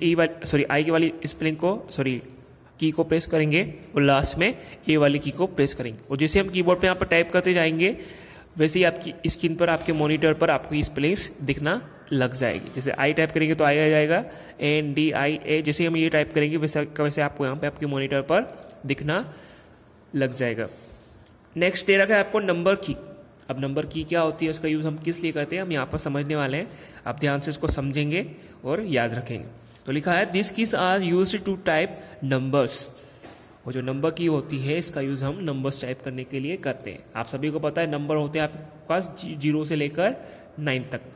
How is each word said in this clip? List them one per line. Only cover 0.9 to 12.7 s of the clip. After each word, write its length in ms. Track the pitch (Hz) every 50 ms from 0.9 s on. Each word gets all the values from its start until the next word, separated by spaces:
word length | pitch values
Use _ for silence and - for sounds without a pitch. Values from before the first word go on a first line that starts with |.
| 165 160 165 165 165 - -
spelling 300 | 147 - - 156 160 156
को, 320 | 156 175 180 202 226 - -
sorry, 320 | - - 135 131 127 117 - - - - - - - - - - _ -
की 100 | 160 156
को 140 | 151 - 160
press 220 | 156 160 165 165
करेंगे 480 | - - 160 156 151 147 170 208 226 - - - - -
और 60 | 143
last 360 | 143 139 139 135 139 - - -
में 200 | 175 220 254 - - - - - - -
ए 80 | 156
वाली 220 | 151 147 143 143 147
की 120 | 143 143
को 160 | 131 - 180
press 280 | 190 - - 139 139 -
करेंगे। 260 | - 123 120 110 110 - -
और 60 | 139
जैसे 240 | 135 156 156 - 196
हम 80 | 190 190
keyboard 320 | 180 185 175 175 180 175
पे 60 | 185
यहाँ 100 | 185 185
पर 100 | 185 190
type 260 | 185 170 170 175 175
करते 220 | - 180 180 185 180
जाएंगे, 440 | 175 165 160 160 160 175 190 247 - - - - - - - - - - - -
वैसे 220 | 165 151 160 156 180
ही 60 | 180
आपकी 300 | 170 170 170 - 165 - - -
screen 300 | 160 - - - 170 160
पर, 140 | 170 175 165
आपके 220 | 165 160 - -
monitor 420 | 160 151 151 151 156 147 160 160 151
पर 160 | 156 170 180
आपको 240 | 147 135 - - 151
ये 80 | 151
spellings 500 | 147 151 - 143 139 156 196 214 - - - -
दिखना 480 | 143 131 135 143 143 151 185 247 - - - - - -
लग 220 | 143 135 127 123 127
जाएगी। 400 | 131 131 117 80 92 - -